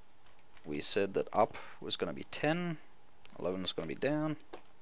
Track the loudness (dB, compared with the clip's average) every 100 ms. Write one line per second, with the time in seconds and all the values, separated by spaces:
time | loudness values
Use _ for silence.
0 | -14 -12 -12 -12 -12 -10 -4 2 4 6
1 | 4 2 4 6 6 4 -8 -6 -2 0
2 | 0 -2 -6 0 2 4 0 -2 -8 -12
3 | -12 -12 -10 -4 0 0 0 -2 -2 0
4 | 2 2 0 -2 -8 -12 -12 -14